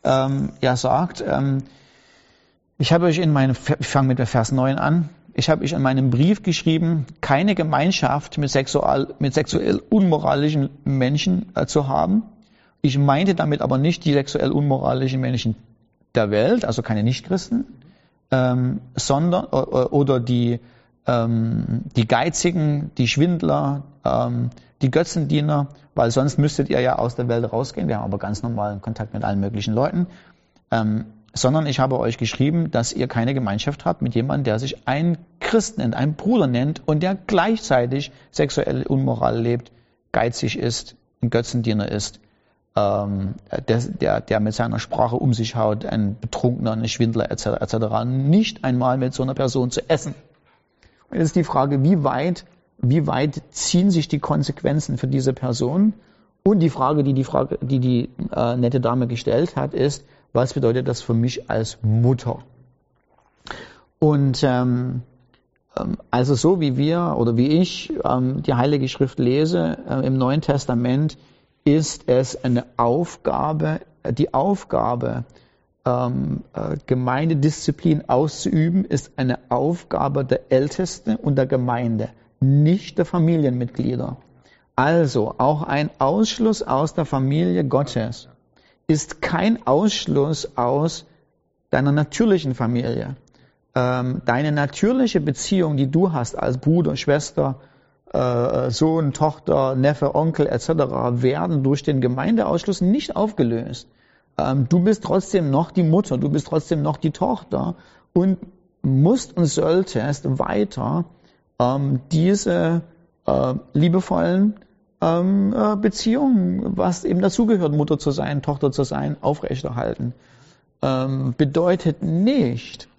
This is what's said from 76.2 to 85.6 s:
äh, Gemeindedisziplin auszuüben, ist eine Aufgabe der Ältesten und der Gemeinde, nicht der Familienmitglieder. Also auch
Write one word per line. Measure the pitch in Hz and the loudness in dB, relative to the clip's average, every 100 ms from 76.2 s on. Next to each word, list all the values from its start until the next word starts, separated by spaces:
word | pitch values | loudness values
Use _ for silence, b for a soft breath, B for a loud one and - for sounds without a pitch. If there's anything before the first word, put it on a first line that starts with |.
| 139 135 - | -4 -6 -8
äh, | - - - - | -8 -6 -6 -2
Gemeindedisziplin | 127 123 127 160 156 151 - - - 170 147 - | -2 0 0 0 2 0 0 -4 -2 0 0 0
auszuüben, | 123 151 - - 160 160 185 | 0 0 -2 -2 0 2 0
ist | - 139 - - | 0 -4 -4 -4
eine | 127 123 - | -2 -2 -2
Aufgabe | 123 143 175 - - 139 143 | 0 0 -2 -4 -2 -2 -2
der | 131 - - | 0 -2 2
Ältesten | 131 147 - 185 - - 214 | 2 2 -2 -6 -6 -4 -2
und | 147 139 | 0 0
der | 131 | 0
Gemeinde, | 131 123 120 120 110 113 b b _ | 0 0 -2 -2 -2 -4 b b _
nicht | 135 143 151 185 - - | 2 4 4 2 -2 -4
der | 165 | -2
Familienmitglieder. | 175 160 165 143 123 120 - - 123 117 123 _ b b b b - | 2 2 2 0 0 -4 -4 -4 -4 -6 -10 _ b b b b 0
Also | 139 170 151 127 110 - | 2 4 2 0 -2 0
auch | 127 151 | 0 0